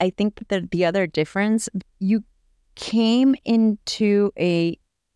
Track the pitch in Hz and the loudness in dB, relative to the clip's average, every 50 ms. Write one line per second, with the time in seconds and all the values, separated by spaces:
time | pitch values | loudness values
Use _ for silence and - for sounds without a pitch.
0 | 185 185 - - 208 214 - - 220 - 202 185 175 180 - 175 180 165 170 196 | -4 -2 -2 -2 -4 -4 -4 -8 -8 -6 -4 -4 -4 -4 -2 0 0 0 0 0
1 | 185 156 - 151 156 - - 196 202 214 220 226 - - - 185 - _ _ - | -2 -2 -2 -4 -4 -2 -2 -2 0 0 0 -2 -2 -6 -8 -10 -12 _ _ -6
2 | 190 190 220 214 - _ _ _ _ _ _ _ _ _ _ - - - 220 226 | -2 0 0 0 -2 _ _ _ _ _ _ _ _ _ _ -16 -8 -2 0 0
3 | 226 226 233 247 269 269 262 - - - 233 226 220 220 208 - _ - - - | 2 2 2 4 4 2 2 0 0 0 2 2 2 2 0 -2 _ -10 -4 -2
4 | 220 202 202 202 208 196 - - 170 180 170 170 165 170 - - _ _ _ _ | 0 2 2 2 2 0 0 -2 0 0 2 0 0 -2 -4 -6 _ _ _ _
5 | _ _ _ | _ _ _